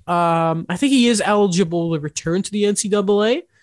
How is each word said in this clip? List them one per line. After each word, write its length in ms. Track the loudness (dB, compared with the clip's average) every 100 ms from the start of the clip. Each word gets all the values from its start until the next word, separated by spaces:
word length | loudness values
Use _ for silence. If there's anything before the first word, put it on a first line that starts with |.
| -4
Um, 580 | 0 2 0 0 -2 -4
I 80 | -2
think 140 | 2
he 160 | 4 4
is 140 | 2
eligible 680 | 2 2 2 2 0 0 -2
to 60 | -4
return 420 | -6 -8 -4 -4
to 80 | -4
the 140 | -2 -2
N 80 | -2
C 120 | -2
double 340 | 0 2 2
A. 180 | 2 -2 -4 _